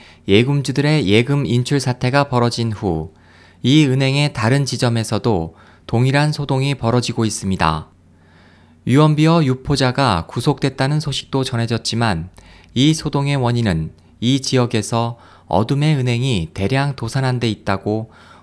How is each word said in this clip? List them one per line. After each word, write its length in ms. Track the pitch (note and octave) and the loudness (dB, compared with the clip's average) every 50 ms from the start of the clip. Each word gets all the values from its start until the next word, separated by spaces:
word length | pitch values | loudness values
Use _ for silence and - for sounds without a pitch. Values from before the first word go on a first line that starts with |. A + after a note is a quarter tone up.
| - - - - _ F#2+ | -20 -20 -20 -10 _ 4
예금주들의 760 | G2 A2 A#2+ C#3 C#3+ C#3+ C3 C#3+ B2 C#3+ C#3 D3 D#3 D3+ G#2 F#2 | 4 4 4 4 0 0 -2 -2 -2 0 0 2 2 0 2 2
예금 380 | G2+ A#2 B2 C#3+ C#3 C#3+ C3 | 2 2 2 2 0 -2 0
인출 340 | D#2+ A#2 B2 B2 - C#3+ C3+ | 0 0 0 0 0 -2 -2
사태가 440 | - C3 B2 - B2+ B2 C3+ C#3+ C#3+ | 0 -2 -4 -2 -2 0 0 0 0
벌어진 480 | - B2+ A#2+ A#2 A#2 - A#2+ A#2 A2+ | 0 0 0 0 0 0 -2 -4 -4
후 400 | G#2 - A2 F#2+ D#2+ D#2+ D#2 - - _ _ - - - - - _ _ | -4 -4 -4 -2 -2 -2 -6 -8 -14 _ _ -20 -20 -20 -20 -20 _ _
이 240 | - B2 C#3+ D#3 D3 | 0 2 4 4 4
은행의 460 | C3 B2+ C3+ C3+ C3+ C#3 C#3+ D3 C#3+ | 4 2 2 0 0 0 0 0 -2
다른 320 | - A2+ A2 A#2 C3+ C#3+ C#3 | -2 -2 0 2 2 2 0
지점에서도 920 | - B2 A2+ B2+ A#2+ A#2 A2+ G#2+ - A2 G2+ - A#2+ G#2 E2+ D#2+ E2 - - - - - _ _ | -2 -2 -2 0 0 0 -2 -2 -2 -4 -2 0 0 0 0 -2 -6 -10 -16 -20 -20 -20 _ _
동일한 460 | - A#2 A2+ B2+ C3+ C3+ C#3+ D3 D3+ | -4 0 0 2 2 2 2 0 0
소동이 420 | D3 - C#3+ - C3+ C3 C3+ C#3+ C3+ | -2 -4 -4 -2 -2 -2 0 -2 -2
벌어지고 500 | - A#2+ A#2 A#2+ B2 A#2+ - A2+ A#2 A2+ | -2 -2 0 0 0 0 -2 -2 -2 -2
있습니다. 640 | G#2+ - - G#2 F#2+ F#2+ E2 E2 D#2+ D#2 D#2 - - _ _ _ _ _ _ _ _ _ - - - - - _ _ _ _ _ A2+ | -2 -2 -4 -4 -4 0 2 2 2 0 -2 -6 -12 _ _ _ _ _ _ _ _ _ -20 -20 -20 -20 -20 _ _ _ _ _ 2
유언비어 560 | B2 D3 D#3 D#3 D3+ D3+ D#3 D#3+ E3+ E3+ D3+ | 4 4 4 4 4 4 4 4 4 4 2
유포자가 840 | C3 C3 C3 - - C#3+ C3 C3+ B2+ A#2+ C#3+ C#3 A#2+ F#2 E2 D#2 | 2 0 -2 -2 -2 0 0 0 0 0 0 0 2 0 0 -4
구속됐다는 720 | - - A#2+ - D#3 C#3 - D3 C3+ - - C3 C#3 D3 D3+ | -4 -6 -2 -2 -2 -2 0 -2 -4 -2 -2 -2 -2 -2 -2
소식도 460 | - C#3+ B2+ - - - C#3 C3+ B2+ | -2 -4 -6 -6 -6 -4 -4 -4 -2
전해졌지만 880 | - B2+ A#2 A#2 A2+ A#2 A2 - - A2 A#2 A#2 A2 F2+ D#2+ E2+ - - - - - - - - - - | -2 -2 -2 -2 -2 -2 -4 -2 -4 -2 0 0 0 0 -2 -6 -8 -14 -20 -20 -20 -20 -20 -20 -6 0
이 180 | B2 C#3 D#3 | 2 2 2
소동의 440 | D#3 - - D3 - C#3+ C#3 C#3+ C#3+ | 2 0 -2 -4 -2 -2 -2 0 0
원인은 560 | C3+ B2 A#2 A#2+ A#2+ A#2 G2+ E2+ D#2+ D#2 D#2+ - - _ _ _ _ | 0 0 0 0 0 0 0 0 0 -2 -6 -10 -16 _ _ _ _
이 220 | A2+ B2 C#3 C3+ | 0 0 0 0
지역에서 800 | C3 - C3+ B2+ A#2+ A2+ - A2 G#2 - A#2+ A#2 A#2 A#2 A#2+ - - - - - _ | 0 0 0 0 0 0 0 -2 -2 -2 -2 -2 -2 -2 -6 -10 -16 -20 -20 -20 _
어둠의 500 | - - F#2 A2+ A2+ C#3 C#3+ D3+ D#3 D3+ | -2 0 0 2 0 0 0 2 2 2
은행이 540 | C3+ B2 B2 A#2+ A#2+ B2+ C3+ A#2 F2 D#2+ - - | 0 0 0 0 0 0 0 -2 -2 -2 -6 -6
대량 420 | - G2 F#2 C3 C3+ C#3 C#3+ C3 | -4 -2 -2 0 0 -2 -2 -4
도산한 420 | - A#2 A2+ - C3+ C3 B2+ B2+ A#2+ | -6 -8 -4 -4 -2 -2 -2 -2 0
데 100 | B2 A2+ | -2 -2
있다고 600 | G2+ - - G2+ G2 - - G2+ G#2+ A2 A2+ - - - - - - - | -4 -4 -4 -4 -4 -2 -2 -2 -4 -4 -4 -8 -16 -20 -20 -20 -20 -20